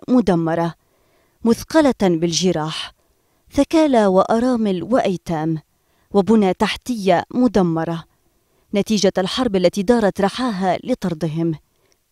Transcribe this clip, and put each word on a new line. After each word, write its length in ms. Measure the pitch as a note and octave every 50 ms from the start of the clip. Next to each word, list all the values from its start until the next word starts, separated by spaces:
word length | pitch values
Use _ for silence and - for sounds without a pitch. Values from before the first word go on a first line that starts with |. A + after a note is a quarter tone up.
| - -
مدمرة، 680 | B3 B3+ G3+ G3+ F3+ E3 E3 D#3+ E3 E3+ E3+ E3 - _ _ _ _ _ _ _ _ _ _ _ _ _ -
مثقلة 500 | A3+ A#3 - - - - D#4+ D4+ C4+ A#3 -
بالجراح، 920 | G#3 F#3 E3+ D#3+ E3+ F3 D#3+ D3+ E3+ F#3 E3+ D#3+ D3+ D#3 D#3 - - - - _ _ _ _ _ _ _ _ _ _ _
ثكالى 540 | - - C#4 - - D#4+ D#4 D4 B3+ A3+ G#3+
وأرامل 760 | G3 F#3 F#3+ - - G#3+ A3+ B3 C4 B3+ A3+ A3 G3+ F#3 F3
وأيتام، 800 | - - A#3+ C4 - G3+ F#3 E3+ - - E3+ D3+ D#3 E3 D#3+ D#3 - _ _ _ _ _ _ _ _ _
وبنى 440 | - G3+ F#3+ F3+ A3+ A3 G3+ F#3 F3+
تحتية 720 | - G#3+ G3 - - - - B3 A3 F#3+ F#3+ F3 D#3+ - -
مدمرة، 760 | - B3 B3 B3 F#3 G#3 F#3 E3+ D#3+ D#3+ D#3+ E3 E3 E3 - _ _ _ _ _ _ _ _ _ _ _ _ _ -
نتيجة 380 | G3+ G3 - A3 G3 F#3 F#3+ - F#3+
الحرب 380 | F#3+ F#3 - B3 C4 A#3+ G3
التي 260 | F#3+ F3+ F3+ - G3+
دارت 380 | F#3+ F3+ A#3+ A#3 G#3+ F#3+ - -
رحاها 580 | G3 F#3+ - - B3+ B3+ G#3 F3+ G3 F#3 E3 - -
لطردهم. 720 | - B3+ - - F3+ E3 D#3 F3 D#3+ D3+ E3 E3 E3+ D#3+ - _ _ _ _ _ _ _ _ _ _